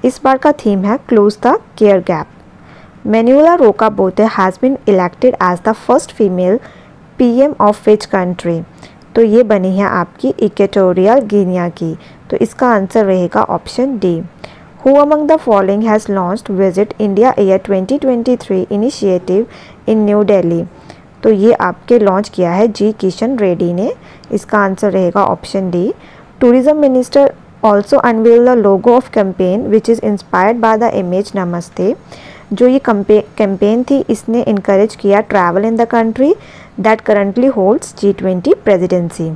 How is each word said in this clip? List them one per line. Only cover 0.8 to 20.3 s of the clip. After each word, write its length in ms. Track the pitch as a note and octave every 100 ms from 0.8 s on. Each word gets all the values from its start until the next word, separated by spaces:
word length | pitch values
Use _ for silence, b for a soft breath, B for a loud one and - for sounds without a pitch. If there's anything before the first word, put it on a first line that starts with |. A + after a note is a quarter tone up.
| G3
है 120 | B3 -
Close 280 | A3+ G#3 G#3
the 100 | A#3+ G4+ - -
Care 200 | G#3+ F#3+ F#3
Gap। 180 | D#3+ D3+ - - - B B B B G#3+ A3
Manuela 380 | A#3 C#4 D#4+ F4
Roca 300 | A#3+ G3+ A3 G3+
Bote 240 | F#3+ F#3 A3 -
has 200 | F#3+ F#3
been 140 | B3+ C4+ -
elected 440 | F#3+ F3+ - B3+ - F3+
as 120 | F3+ G#3+
the 80 | A3 -
first 300 | C4 - -
female 400 | G#3 F3+ F3+ A3 B B B B - -
पीएम 360 | B3 A#3+ C#4+ - G#3
of 180 | G#3 -
which 200 | G#3+ - G3
country? 460 | F3+ F3+ F3 E3 E3+ B B B - A3+
तो 60 |
ये 220 | A3+ A3
बनी 340 | A3 G#3 F#3 F#3+
है 100 | G3+
आपकी 460 | F#3 E3+ - C4 -
इक्वेटोरियल 800 | G#3+ - G3 G3+ F#3 F3+ F#3+ C4 G#3+
गिनिया 340 | G#3 F3+ F3+ F3
की। 240 | E3 E3 D#3+ B B -
तो 80 | -
इसका 320 | A3 - B3+ A3
आंसर 300 | F#3+ A#3 G3
रहेगा 380 | F#3 F3 G#3
ऑप्शन 540 | - E3+ - - C4+ A#3+
डी। 220 | F#3 E3 E3+ - B B B - C4
Who 100 | C#4
among 240 | D4 D4+ D4+
the 60 | D#4 -
following 400 | G3+ F#3+ G3+ A3
has 200 | G#3+ G#3+ G3
launched 340 | F3+ G#3 - F#3+
Visit 340 | G3 F3+ G#3 - G#3
India 260 | G3 B3+ -
Air 220 | G3 F#3+ F#3+
twenty 320 | G3 F#3 C#4+ C4+
twenty-three 600 | A#3+ A#3 B3 - F#3+ - G3+
initiative 680 | A#3 - G3+ F3+ F3+ F#3 A#3+ B B B -
in 180 | A3 G#3
New 140 | G#3 G#3